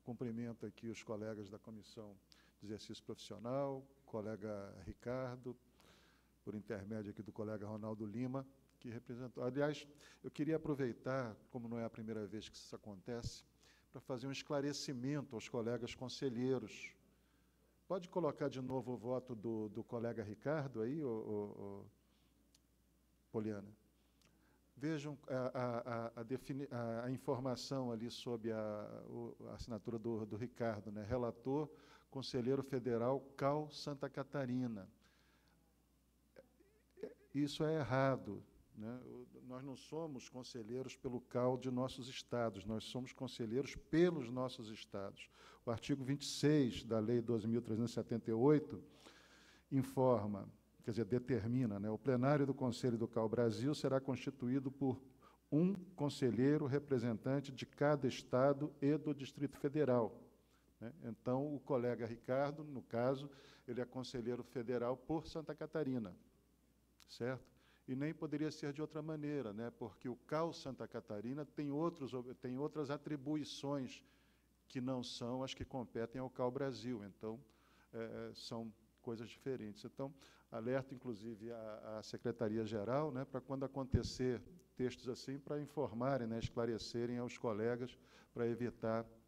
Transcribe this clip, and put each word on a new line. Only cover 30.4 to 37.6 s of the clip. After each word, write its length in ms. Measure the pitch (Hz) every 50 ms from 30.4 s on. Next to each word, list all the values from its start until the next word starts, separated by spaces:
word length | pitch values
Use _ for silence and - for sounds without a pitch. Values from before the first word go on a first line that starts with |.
| 123 120 - - 120 117 107 104 101 107
né? 140 | 101 107 104
Relator, 680 | 98 127 127 123 117 117 - - 131 135 147 151 147 - - - - - - - _
conselheiro 540 | - 135 123 - - 131 113 123 135 135 135
federal, 560 | 135 139 127 110 127 117 113 117 123 135 139 135 - -
cal 340 | - 143 139 143 151 151 147
Santa 400 | - - - 151 143 135 143 131
Catarina. 800 | - 143 135 139 - 143 135 123 123 127 127 120 113 101 95 98 - _ - - _ - _ _ _ _ _ _ _ _ _ _ _ _ _ _ _ _ _ _ _ _ _ _ _ - - _ _ _ - _ _ _ _ _ _ - - - - - - - -
Isso 260 | 135 147 143 143 -